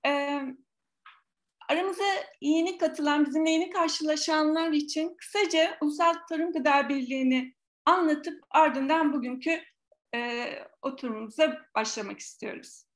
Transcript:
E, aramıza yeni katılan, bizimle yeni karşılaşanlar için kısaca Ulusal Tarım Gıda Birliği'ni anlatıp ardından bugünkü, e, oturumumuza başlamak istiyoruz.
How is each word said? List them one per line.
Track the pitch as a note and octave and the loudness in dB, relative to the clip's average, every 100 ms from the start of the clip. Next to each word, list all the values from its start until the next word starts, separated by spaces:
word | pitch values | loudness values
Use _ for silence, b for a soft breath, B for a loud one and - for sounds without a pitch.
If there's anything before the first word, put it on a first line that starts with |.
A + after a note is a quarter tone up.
| C#4+ | 0
E, | C#4+ C#4+ C#4+ C4+ C4 _ _ _ _ - - _ _ _ _ - | 0 -2 -4 -6 -12 _ _ _ _ -20 -20 _ _ _ _ -2
aramıza | D#4 F#4+ E4+ G4+ F#4+ - - | 0 0 -2 -2 -2 -4 -6
yeni | C#4+ D#4+ E4+ F4+ | 0 2 2 0
katılan, | D#4+ D#4 D4 D4 C#4+ | -2 0 0 2 2
bizimle | C#4+ D#4+ | 2 2
yeni | D#4+ F4+ | 2 0
karşılaşanlar | F4+ E4 - D#4 D4+ D4+ D#4 D#4 D#4+ E4 | 0 -2 -2 -2 -2 0 2 2 2 2
için | D4+ D4 - E4 - | 0 0 -4 -4 -6
kısaca | - - F#4+ E4 E4 - | -8 -2 2 4 2 2
Ulusal | D4+ D4 E4+ E4 - | -2 2 2 2 -4
Tarım | D#4+ E4+ | -4 -2
Gıda | E4 C#4 C#4+ C4+ | 0 2 2 2
Birliği'ni | C#4 B3+ C4+ C4 B3+ B3+ _ _ _ | -2 -2 0 2 2 -2 _ _ _
anlatıp | - F#4 E4 D4+ D#4+ - _ | 2 4 4 0 -4 -12 _
ardından | - D#4 B3+ C4+ D#4+ D4+ | 4 4 4 0 2 2
bugünkü, | B3+ A#3+ B3+ D#4+ E4 - _ _ _ _ | 0 -4 -6 -4 -4 -6 _ _ _ _
e, | A#3 A#3+ A#3+ A#3+ - - _ | -6 -4 -4 -6 -8 -14 _
oturumumuza | C#4 C4 B3+ A3 A3 B3+ D#4 D#4 - | -8 -6 -8 -6 -8 2 2 2 -6
başlamak | - A3 - G3+ G3 | -4 -4 -6 -8 -10
istiyoruz. | - - G#3 F#3 - - _ | -14 -12 -12 -10 -16 -20 _